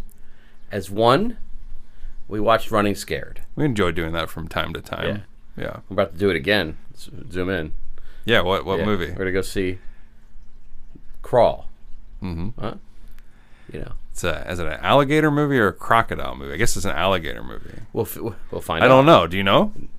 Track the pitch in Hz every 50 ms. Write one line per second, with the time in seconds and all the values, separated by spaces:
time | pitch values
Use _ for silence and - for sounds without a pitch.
0 | - - - - - - - - - - - - - - 104 104 92 98 101 104
1 | 113 117 131 165 214 240 240 - - - - - - - - - - - - -
2 | - - - - - - 101 107 104 110 113 113 - - 110 104 101 104 95 -
3 | - - 80 67 - - - - - - - - 147 151 120 104 95 87 80 87
4 | 85 80 82 82 80 - - 82 80 80 - 85 80 80 80 - - - - 82
5 | 85 85 67 - - - - - - - - - - - - - - - 98 98
6 | 98 - - 85 101 98 87 80 67 95 104 104 85 78 78 - - - - -
7 | - - - - - - 85 92 90 92 98 87 80 78 - - - - - -
8 | - - - - - - 117 104 85 90 98 85 65 85 95 82 92 107 104 92
9 | 85 73 90 - 95 92 90 95 92 - - 101 92 92 90 92 - - - -
10 | - - - - - - - - - - - - - - - - - - - -
11 | - - - - - - - 123 107 78 - - - - - - - - - -
12 | - - - - - 92 85 82 85 - - - - 110 - - - - - -
13 | - - - - - - - - - - - - - - - 76 - - - -
14 | - - - - - 87 78 - - - 90 90 85 78 76 - - 92 117 139
15 | 143 135 151 156 156 156 143 147 147 139 143 127 107 95 - - - - 117 117
16 | 113 - 87 76 69 65 62 64 69 69 71 82 117 113 - 101 82 98 - 76
17 | 87 98 95 90 80 69 60 55 57 62 55 - - - - - - - - 110
18 | 110 - - - 85 113 - - - - - 87 - - 82 80 113 127 131 131
19 | 139 156 160 110 85 82 87 98 98 98 107 196 202 208 - - - - -